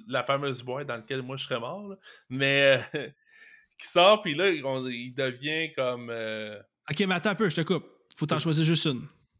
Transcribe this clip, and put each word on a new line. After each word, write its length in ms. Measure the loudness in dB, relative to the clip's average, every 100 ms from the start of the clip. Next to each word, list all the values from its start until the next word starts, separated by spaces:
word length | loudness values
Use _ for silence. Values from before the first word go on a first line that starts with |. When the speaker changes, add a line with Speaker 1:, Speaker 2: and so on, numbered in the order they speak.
| -6
Speaker 1:
la 160 | -4
fameuse 380 | 0 0 -2 -6
boîte 260 | -6 -8 -6
dans 100 | -8
laquelle 240 | -6 -8
moi 160 | -6 -8
je 80 | -6
serais 140 | -6
mort, 280 | -6 -10 -12
là. 80 | -16 -20 -20 -8
Mais, 540 | -2 2 6 6 4 2
euh, 140 | -8 -8 -12 _ -20
<laughs> 400 | -20 -20 _ -14
qui 80 | 0
sort, 340 | 6 8 8
puis 140 | 2 0
là, 160 | 2 2 -2
on, 200 | -4 -4
il 260 | -6 -6
devient 580 | -2 -2 -2 -4 -4 -4
comme, 380 | -2 -2 -2 -6
euh, 480 | -6 -4 -6 -8 -12 -18 _ -6
Speaker 2:
Ok, 100 | -2
mais 140 | 0 0
attends 160 | 0
un 40 | 2
peu, 140 | 0
je 60 | 0
te 60 |
coupe. 240 | 0 -2 -4 _ _ -6
Faut 100 | -2
t'en 120 | 0
Speaker 1:
Je 60 |
Speaker 2:
choisir 200 | 0 2
juste 220 | 4 2 2
une. 220 | -2 -8 _ _